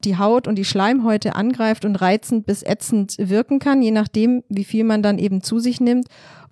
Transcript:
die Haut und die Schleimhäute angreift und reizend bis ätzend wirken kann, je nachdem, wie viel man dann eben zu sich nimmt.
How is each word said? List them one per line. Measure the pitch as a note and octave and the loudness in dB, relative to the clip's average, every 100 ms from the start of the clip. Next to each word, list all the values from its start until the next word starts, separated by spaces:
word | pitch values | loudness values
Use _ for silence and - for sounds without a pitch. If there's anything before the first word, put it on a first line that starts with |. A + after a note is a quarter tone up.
die | G#3 F#3 | -4 0
Haut | G#3 A#3+ - | 2 2 0
und | G3+ | -2
die | G3 | -2
Schleimhäute | G3 G3+ C4 A3+ G#3+ G#3+ - | 0 2 2 2 0 -2 -2
angreift | A3 A#3+ A3 A3 G#3+ | -2 0 -2 -2 -2
und | G3 | 0
reizend | F#3 G#3+ - A3+ G#3 | 2 0 0 -2 -2
bis | G3+ | -4
ätzend | - G#3 - A3 G3+ - | -4 -6 -2 -2 -2 -4
wirken | G3 G#3 B3+ C#4 | -2 0 0 0
kann, | C#4+ C#4 | 2 2
je | A3+ | 2
nachdem, | A3 G#3+ G#3+ A3+ B3 - | 2 0 0 2 0 -2
wie | G3+ | -6
viel | G3 A3 | -2 0
man | A3+ G#3+ | 2 2
dann | G#3 G3+ | 2 0
eben | G3+ F#3+ | 0 -2
zu | - A3+ | -2 -2
sich | A#3+ A#3+ | -2 0
nimmt. | A#3+ B3 B3 - - - - | 2 2 -2 -10 -20 -20 -16